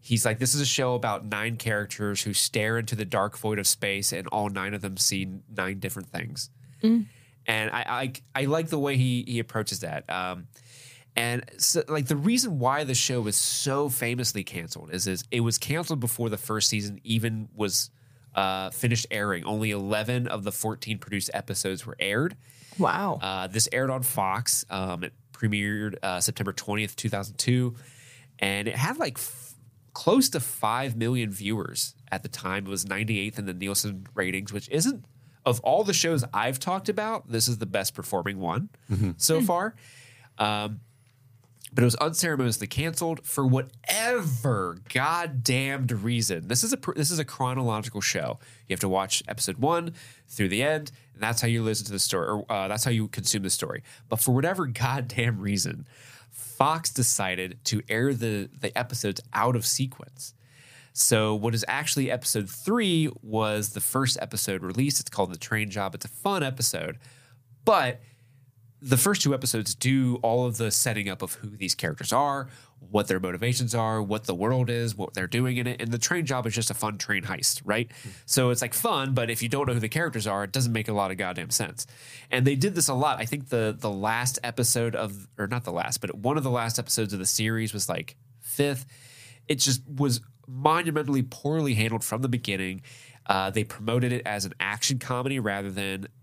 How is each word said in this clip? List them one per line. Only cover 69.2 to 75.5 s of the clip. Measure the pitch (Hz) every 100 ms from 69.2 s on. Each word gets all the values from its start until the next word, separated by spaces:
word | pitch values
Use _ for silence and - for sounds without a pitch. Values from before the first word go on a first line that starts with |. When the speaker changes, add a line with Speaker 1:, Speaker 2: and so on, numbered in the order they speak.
Speaker 1:
two | 143
episodes | 135 131 117 104
do | - 127 135 127 120
all | 117 120 123
of | 110
the | 113
setting | - - 107 101
up | 92
of | 92
who | - 107
these | 101 95
characters | - 82 76 -
are, | 117 143 139 135 - - - 90
what | 104 101
their | 92
motivations | 92 87 117 123 123
are, | 120 110 110
what | 104 107
the | 107
world | 90 104 127 120
is, | 120 117
what | 101 98
they're | - 92
doing | 113 127